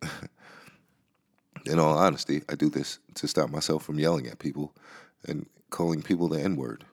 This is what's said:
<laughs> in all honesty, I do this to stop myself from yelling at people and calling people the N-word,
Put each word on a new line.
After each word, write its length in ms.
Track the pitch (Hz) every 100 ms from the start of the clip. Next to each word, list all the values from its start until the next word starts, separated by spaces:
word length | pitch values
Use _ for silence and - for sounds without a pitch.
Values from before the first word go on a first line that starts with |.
<laughs> 40 | - - - _ - - - _ _ _ _ _ _ _ _ - -
in 140 | 80
all 180 | 78 78
honesty, 440 | 92 71 - 73 -
I 60 | 73
do 140 | 76
this 300 | 73 71 - _ -
to 120 | 73
stop 220 | - 73
myself 340 | 73 - 78
from 160 | - 76
yelling 280 | 80 82 62
at 120 | -
people 360 | - 69 73 _ - - - _ -
and 200 | 78 - _ -
calling 320 | - 85 80
people 260 | 73 87 85
the 140 | 78
N-word, 440 | 82 82 62 55 -